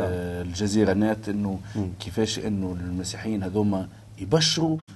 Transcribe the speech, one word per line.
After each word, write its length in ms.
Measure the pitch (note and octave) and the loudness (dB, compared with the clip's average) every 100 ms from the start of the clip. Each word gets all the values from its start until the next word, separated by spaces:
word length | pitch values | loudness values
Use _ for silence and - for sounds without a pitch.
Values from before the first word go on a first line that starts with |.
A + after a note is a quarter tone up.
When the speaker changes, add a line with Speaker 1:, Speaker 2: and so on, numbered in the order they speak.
| G2 F2+ F2+ F2 | -2 -2 -4 -4
Speaker 1:
نعم. 60 | F2 | -4
Speaker 2:
الجزيرة 440 | F2 G#2 G#2 G2+ | -2 2 6 6
نت 360 | F#2+ A2 G#2+ A2 | 6 4 2 -2
إنه 300 | G#2 G#2 F#2+ - G#2+ | -2 -2 -4 -6 -4
Speaker 1:
مم. 120 | F#2+ F2+ | -4 -4
Speaker 2:
كيفاش 380 | - F2 A2 - | -6 0 0 0
إنه 380 | G#2+ G2+ F#2 F2+ | -2 -2 -2 -4
المسيحيين 640 | F2 F2+ F2+ G#2 A2 G#2+ | -4 -4 -4 -6 -4 -2
هذوما 460 | F#2+ G2 G#2 F#2+ F2+ - - - | 0 2 2 2 -2 -10 -18 -12
يبشروا 600 | F#2+ D#3 D#3 - D#3+ D#3+ - | 2 4 4 2 2 0 -4